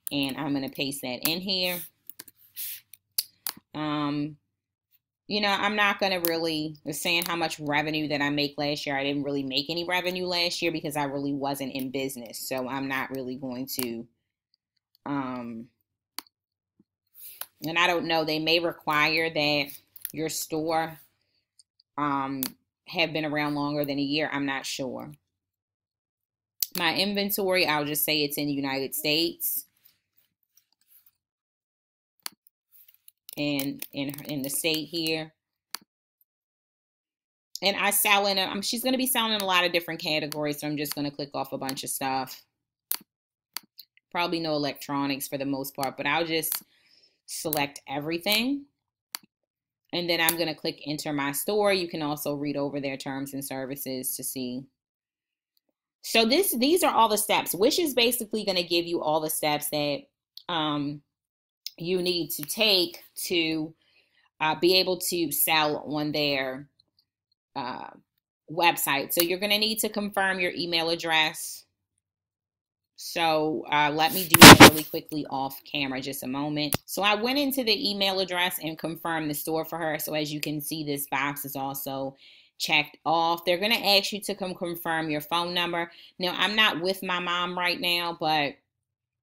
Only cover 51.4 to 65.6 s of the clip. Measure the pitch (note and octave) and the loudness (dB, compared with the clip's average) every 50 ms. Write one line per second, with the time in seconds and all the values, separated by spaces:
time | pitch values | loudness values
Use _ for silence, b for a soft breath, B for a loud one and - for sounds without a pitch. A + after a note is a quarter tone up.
51.4 | - - G#3 G#3+ G#3 G3+ G3 F#3+ F3 E3+ - D#3+ D3+ D3 D3+ D3 - D3+ D3 C#3+ | -2 0 2 2 4 4 2 2 0 -2 -4 -4 -4 -4 -4 -4 -4 -4 -4 -2
52.4 | D3 D3 C3+ C#3+ C#3+ C#3+ C3+ C#3+ C3+ C#3 C3+ C3 - C#3+ C3+ C3+ C#3 C#3 C#3 C3+ | -4 -4 -2 -2 -4 -4 -4 -4 -4 -4 -6 -6 -6 -6 -6 -6 -6 -6 -8 -8
53.4 | C#3 - C3+ C3+ C3 B2+ C#3 C#3+ - C3+ C3 B2+ B2+ - - - C3 - - C3+ | -8 -8 -6 -6 -6 -6 -8 -8 -6 -6 -6 -6 -6 -6 -6 -6 -8 -8 -6 -6
54.4 | B2+ B2 B2 C3 C#3 - _ _ _ _ _ _ _ _ _ _ _ _ _ _ | -6 -6 -6 -8 -10 -12 _ _ _ _ _ _ _ _ _ _ _ _ _ _
55.4 | _ _ _ _ _ _ _ _ _ _ _ _ - - - A3+ A3+ A3+ C4 E4 | _ _ _ _ _ _ _ _ _ _ _ _ -8 0 2 4 4 6 4 4
56.4 | G4+ - E4 A#3 B3 C#4+ E4+ F4+ D#4 C#4 - - A3+ A3 G#3+ G#3 - - F#3+ E3+ | 4 2 2 2 4 4 4 4 4 4 6 6 6 6 4 2 2 2 0 0
57.4 | - - - E3+ G3+ C#4 E4+ - F4 D4 B3 B3+ A#3 B3 A#3+ - A3+ - - A3 | 0 -2 0 2 2 2 4 2 0 0 2 2 2 2 2 0 -2 -4 -4 -4
58.4 | G#3 G3+ F#3 F3+ F3 E3 E3+ E3+ E3+ E3+ E3+ D#3 - D3+ D3+ D#3 D#3 D#3 - - | -2 0 0 0 0 2 0 0 0 0 -2 -2 0 0 0 0 0 -2 -2 -2
59.4 | - D3+ D3+ D3 - - - D3+ D3 D3 C#3+ C#3 - _ _ _ _ _ _ - | 0 0 0 0 -2 -2 -2 -2 0 -2 -2 -4 -6 _ _ _ _ _ _ -16
60.4 | - - F3 D#3+ D#3 D3+ D3 D3 C#3+ C#3+ D3 D3 - _ _ _ _ _ _ _ | -10 -6 -4 -2 -2 -2 -2 -2 -2 -4 -6 -8 -12 _ _ _ _ _ _ _
61.4 | _ _ _ _ _ - - - E3 E3+ F#3 F3+ F3 F3+ F3 F3 D#3+ D3+ - - | _ _ _ _ _ -14 -12 -8 -4 -2 -2 0 0 0 0 0 -2 -4 -6 -8
62.4 | C#3+ - - A3 A3 G#3+ G3 F#3 F3 F3 - - - - _ - - - F#3 E3+ | -8 -6 -2 0 2 4 4 4 4 2 -2 -8 -18 -18 _ -10 -6 -2 0 2
63.4 | D#3+ D#3+ D#3+ D#3+ D#3 D#3+ b b b b b b b b b b b b _ - | 2 2 0 -2 -4 -6 b b b b b b b b b b b b _ -2
64.4 | D#3 D#3 D#3 - - F3 F#3 F#3 F#3 F#3 F#3 F3 - - F#3 F3 E3 D#3 D3 - | 0 0 2 4 4 6 6 6 4 4 0 -2 -2 -4 -2 -2 -2 -2 0 0
65.4 | - F3 D#3+ D#3 | 2 4 4 4